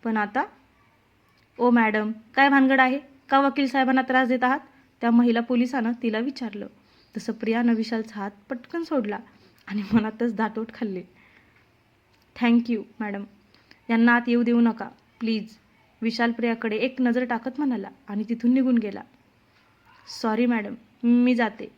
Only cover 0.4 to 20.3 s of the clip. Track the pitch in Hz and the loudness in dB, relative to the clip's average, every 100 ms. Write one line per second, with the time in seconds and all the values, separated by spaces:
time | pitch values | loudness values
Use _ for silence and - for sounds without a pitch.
0.4 | 415 _ _ _ _ _ _ _ _ _ | -4 _ _ _ _ _ _ _ _ _
1.4 | _ - 247 240 220 214 214 220 _ - | _ -2 2 4 4 0 -2 -6 _ 2
2.4 | 277 277 262 269 262 277 - _ _ 269 | 4 6 4 4 2 0 -6 _ _ 2
3.4 | 277 277 269 269 262 262 254 254 254 254 | 2 0 -2 0 2 2 2 2 2 2
4.4 | 254 277 - _ _ _ 233 233 240 233 | 0 -2 -6 _ _ _ 2 4 4 2
5.4 | 233 247 247 262 226 240 226 220 247 269 | 0 0 0 -2 -4 -2 -4 -2 -6 -6
6.4 | 233 202 - _ _ _ _ - - 214 | -10 -10 -14 _ _ _ _ -12 -8 -6
7.4 | 220 226 240 226 226 226 220 214 202 202 | -2 0 2 0 -2 -4 -6 -8 -10 -12
8.4 | _ 254 - 339 330 285 208 202 233 _ | _ -12 -8 -8 -2 -2 -2 -8 -12 _
9.4 | _ _ - 202 196 220 214 214 240 202 | _ _ -10 -8 0 0 0 -4 -6 -2
10.4 | 220 214 226 - 220 185 175 _ _ _ | -4 -4 -10 -8 -8 -8 -12 _ _ _
11.4 | _ _ _ _ _ _ _ _ _ - | _ _ _ _ _ _ _ _ _ -2
12.4 | 240 233 233 226 - _ 214 202 202 _ | 2 2 2 -6 -6 _ -8 -8 -12 _
13.4 | _ _ _ - - 226 233 240 240 240 | _ _ _ -20 -2 2 4 4 2 0
14.4 | 240 233 233 220 196 - _ _ 226 220 | 2 4 2 0 -10 -14 _ _ -4 -4
15.4 | 196 - _ _ _ _ 226 233 233 233 | -6 -18 _ _ _ _ -6 -2 -2 0
16.4 | 233 226 226 214 247 262 247 233 247 233 | -2 -2 -4 -2 -4 0 0 0 -2 -4
17.4 | 262 254 294 233 190 - - 208 214 233 | -6 -4 -4 -4 -8 -16 -10 -8 -6 -2
18.4 | 240 262 262 240 214 95 - _ _ _ | 2 2 2 0 -2 -10 -16 _ _ _
19.4 | _ _ _ _ _ _ - - 226 | _ _ _ _ _ _ -20 -6 -4